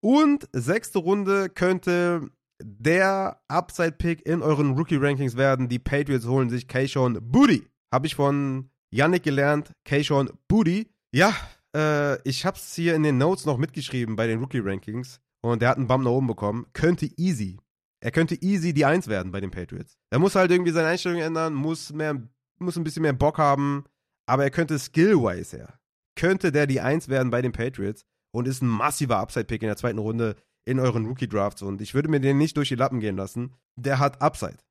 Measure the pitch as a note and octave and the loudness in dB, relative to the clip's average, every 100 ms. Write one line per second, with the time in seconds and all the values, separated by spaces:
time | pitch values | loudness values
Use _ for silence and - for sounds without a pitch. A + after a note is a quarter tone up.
0 | G#3 C#4 D#4 C#4+ - C3 B2 G#3 - G3 | 4 6 6 4 0 -4 0 -2 0 -4
1 | E3 G3+ G3 G3 F#3+ - F3+ F#3 F3+ F3 | 0 0 2 0 0 0 0 2 0 2
2 | F3 E3+ - _ _ _ A2 G#2 A2+ F3 | 2 -2 -6 _ _ _ -20 -4 0 4
3 | F#3+ G3 F#3+ - _ D#3+ F3 - E3 - | 2 2 -4 -8 _ -4 -4 -2 -2 0
4 | E3+ E3 - E3+ D3 D3 D3 C3 E3 D3 | -4 -2 -2 0 2 2 2 0 0 2
5 | C#3+ C3+ C3+ A#2+ C3+ C3+ B2 B2 - C#3+ | 2 0 -2 2 2 2 0 -2 -2 -2
6 | C#3+ C3 A#2 C3 B2+ B2 - B2+ C3+ C#3 | 0 -2 0 0 0 -2 -4 -2 -2 2
7 | B2+ A2 A2+ C#3+ C#4 D3 - _ _ B2+ | 0 0 2 6 6 4 -2 _ _ -2
8 | D3+ - C#3+ C#3+ C#3 C3 C3 _ _ A2 | -2 0 0 0 -2 -6 -10 _ _ 0
9 | D3 F3+ - C#3 C#3+ D3 D3 - - C#3 | 2 2 0 0 2 0 -2 -18 -2 0
10 | D3 C#3+ C3+ - _ G#3 F3 F#3 A3 _ | 2 0 0 -6 _ 2 2 0 -4 _
11 | _ B2 F#3+ G3+ - - _ D3 D#3 D3+ | _ 2 2 2 -8 -18 _ -2 0 2
12 | C#3+ C#3 - B2+ F3+ - - - E3 D#3+ | 0 -2 -4 -4 -4 -6 -12 -4 0 2
13 | D3+ C3 D3 F#3 D3+ B2+ B2+ - C3 C3 | 2 4 2 0 -2 -2 -2 -6 -8 -6
14 | A2+ G#2+ A2+ A2+ C3 C3 G2 G2 - A2 | -4 -2 -2 -2 -4 -4 -4 -6 -8 -10
15 | B2+ - _ _ A#2 A#2 A#2 A2 B2 C3 | -10 -16 _ _ -4 0 2 0 2 0
16 | B2+ B2+ C3 G#2+ G#2 A2+ - - D#3+ F3 | 2 0 0 -2 -4 -4 -8 0 0 2
17 | D3 - F3+ C#3+ G2 F#2+ _ _ _ _ | -2 -4 -2 -2 -6 -10 _ _ _ _
18 | A#2+ D#3+ E3 E3+ F#3 G3 E3 C#3+ C#3 E3+ | -4 0 0 -2 -2 0 0 2 2 2
19 | E3 G#2 F#2 G2 F#2+ F2 F2 F2 - _ | 0 -6 -4 -6 -8 -10 -12 -12 -16 _
20 | _ B2 F#3+ G3 F#3 F3+ F3 D#3+ D#3+ F3 | _ 2 2 4 4 4 2 2 0 0
21 | F3+ E3+ D#3+ E3 D#3+ C#3+ D3+ D#3+ - D3+ | -2 -2 -2 -2 -2 -2 -2 -4 -8 -6
22 | D#3 C#3+ A#2 _ _ _ F3+ F3 D#3 D#3 | -4 -4 -8 _ _ _ -6 -4 -6 0
23 | D#3 C3 D3 D3 D3 C#3+ C#3+ C#3+ C#3 _ | 0 2 0 2 2 2 0 -2 -8 _
24 | _ _ - C3 C#3 E3 D#3+ D3+ - - | _ _ -2 2 2 0 -2 -2 -2 2
25 | F#3 G3 A2+ F2+ E2+ - - - _ _ | 6 6 4 -2 -10 -14 -18 -20 _ _
26 | _ - E3+ F#3+ F3+ D3 D3 C3 A2+ D#3 | _ -2 0 2 2 2 2 0 0 -2
27 | - C3 B2+ A#2+ B2+ - A#2 C3 G2 A2 | 0 -2 0 0 -2 -4 -6 -4 -8 -8
28 | _ _ _ A2+ B2 C3 B2+ A2 C3+ - | _ _ _ -4 -4 -2 0 2 0 -2
29 | C#3 A2 - - A2 A2+ A2 G#2 B2 A2 | 0 0 0 -4 -4 -4 -4 -2 -4 -4
30 | G#2+ A#2 A2+ - _ _ - C3 B2+ A#2 | -4 -2 -2 -4 _ _ -4 0 0 0
31 | A2 B2+ A#2 G2+ G2+ - G2 G2 G#2+ C3 | -4 -4 -4 -2 -2 -4 -10 -8 -4 -2
32 | D#3 D3+ C3+ C#3 D#3 - D3 B2 C3+ B2+ | 0 2 2 2 2 0 -2 0 0 0
33 | G#2+ F#2+ F#2+ - B2 - _ - B2 C3+ | -4 -4 -6 -8 -10 -12 _ -10 -4 0
34 | C#3+ C3+ D3 - F2+ - _ | 0 2 -2 0 -10 -10 _